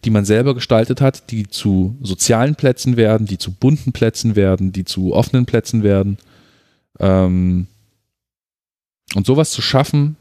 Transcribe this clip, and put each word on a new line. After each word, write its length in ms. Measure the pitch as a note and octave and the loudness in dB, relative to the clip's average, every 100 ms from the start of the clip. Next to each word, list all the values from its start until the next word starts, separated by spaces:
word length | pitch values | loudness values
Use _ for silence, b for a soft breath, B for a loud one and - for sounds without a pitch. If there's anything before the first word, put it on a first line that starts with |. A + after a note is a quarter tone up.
die 60 | A#2 | 2
man 140 | G#2+ | 0
selber 300 | G2 G#2+ C3 | 2 2 2
gestaltet 460 | B2 - A2+ A2+ B2+ | -2 0 2 2 2
hat, 320 | C3+ - - | 0 0 -10
die 160 | A2 G2 | -8 -8
zu 480 | - G#2 F#2+ F#2 B2+ | -4 0 0 0 -4
sozialen 520 | A#2 F#2 - A2+ C3 | -8 -4 0 0 0
Plätzen 420 | D3+ C#3 B2 B2+ A#2+ | 0 -2 0 -2 2
werden, 300 | A2 A2 G#2 | 2 2 -2
die 120 | F#2+ | -6
zu 140 | - | -8
bunten 400 | F#2 C3 D3+ - | 0 0 0 -2
Plätzen 440 | - A2+ - A2+ G#2 | -2 -2 0 -2 2
werden, 340 | F#2+ F#2+ F#2+ | 2 2 -2
die 140 | F#2+ | -4
zu 280 | F2+ - F#2 | -6 -4 -2
offenen 320 | - A#2+ C3 | 0 0 0
Plätzen 380 | B2 A#2 - A2+ | 0 -2 -2 0
werden. 360 | G#2 G2 G2 G2 b b b b b b b _ | 2 2 0 -4 b b b b b b b _
Ähm, 680 | G2 F#2+ F#2 F#2 F2+ F2+ F#2+ _ _ _ _ _ _ _ _ _ _ _ _ _ _ | 2 2 2 2 2 0 -4 _ _ _ _ _ _ _ _ _ _ _ _ _ _
und 120 | G2+ G2 | -4 0
sowas 240 | C3+ D#3 | 2 0
zu 100 | - | -2
schaffen 560 | - C3+ C#3+ D3 D3 D3+ | -2 0 2 0 0 -4